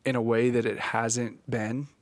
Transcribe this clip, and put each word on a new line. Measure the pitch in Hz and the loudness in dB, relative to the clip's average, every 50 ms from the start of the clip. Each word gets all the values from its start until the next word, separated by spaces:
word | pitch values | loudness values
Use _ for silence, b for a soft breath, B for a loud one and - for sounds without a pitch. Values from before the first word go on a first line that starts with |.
| - | -2
in | 131 127 | -2 0
a | 123 | 2
way | 113 117 117 113 120 127 | 2 2 4 4 4 4
that | 120 120 113 | 4 2 2
it | 113 104 - | 0 -2 -4
hasn't | - - - 113 117 113 117 120 120 110 - - _ - | -4 -2 -2 0 0 0 -2 -2 -4 -6 -8 -12 _ -6
been | 120 113 107 107 117 135 143 - _ _ | -4 -4 -2 -2 -4 -4 -6 -10 _ _